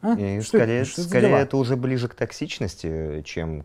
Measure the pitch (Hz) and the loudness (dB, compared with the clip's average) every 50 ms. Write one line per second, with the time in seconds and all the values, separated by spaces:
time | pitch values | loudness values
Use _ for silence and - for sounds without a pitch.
0 | 196 220 233 101 101 98 98 107 110 - 233 196 117 110 117 123 131 135 - 175 | 0 0 0 0 0 -2 -2 -4 -2 2 2 4 4 4 2 0 0 -2 -4 -6
1 | 175 170 202 247 220 190 143 139 139 135 135 135 127 120 135 123 127 131 131 120 | -4 2 4 6 6 6 6 4 4 2 2 0 2 2 0 0 0 0 0 0
2 | 120 120 - - 120 - - - - 101 - - 113 90 - - - 80 80 80 | -2 -4 -2 -4 -4 -4 -4 -8 -8 -8 -4 -6 -6 -6 -6 -6 -6 -4 -4 -4
3 | 78 76 73 78 78 - - 87 80 80 78 73 | -4 -4 -6 -8 -8 -8 -6 -6 -4 -4 -6 -8